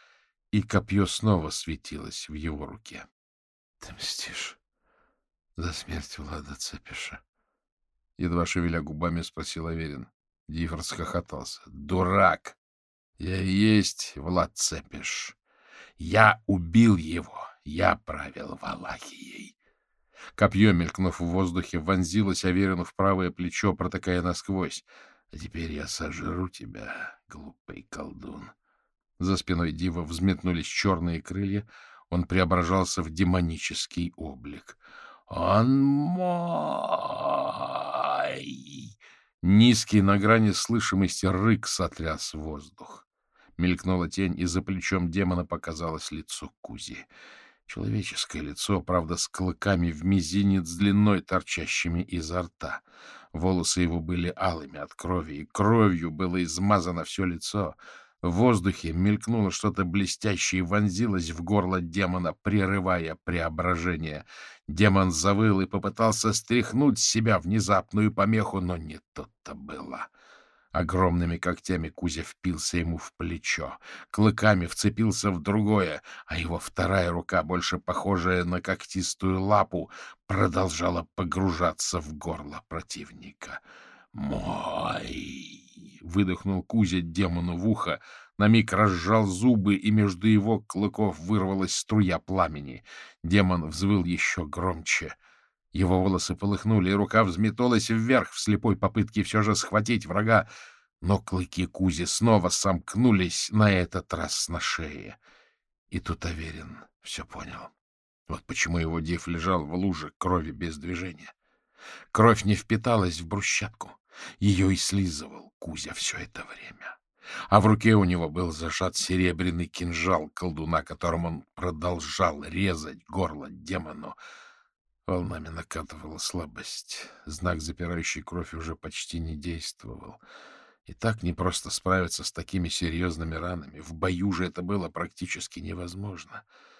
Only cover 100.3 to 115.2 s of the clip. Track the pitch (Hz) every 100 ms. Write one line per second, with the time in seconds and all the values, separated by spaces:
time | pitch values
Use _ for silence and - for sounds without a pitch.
100.3 | 110 - - - - _ _ 87 98 -
101.3 | 92 90 - 90 - 95 85 87 - 113
102.3 | 110 90 - 101 90 - 98 123 104 90
103.3 | - - 107 107 95 87 92 - 82 82
104.3 | - - 85 - - 78 73 50 - _
105.3 | _ _ _ _ _ _ - - 80 85
106.3 | 80 78 76 76 - - _ - - -
107.3 | - - 80 - _ _ _ _ _ -
108.3 | - - 87 85 85 80 82 80 85 -
109.3 | 85 85 92 73 87 98 80 78 - 92
110.3 | 90 78 - 85 76 82 87 92 80 -
111.3 | - _ _ _ _ - - - - 113
112.3 | 110 101 104 - 110 123 117 92 80 85
113.3 | 98 - - - - - - _ - -
114.3 | - 101 95 95 92 - 98 92 73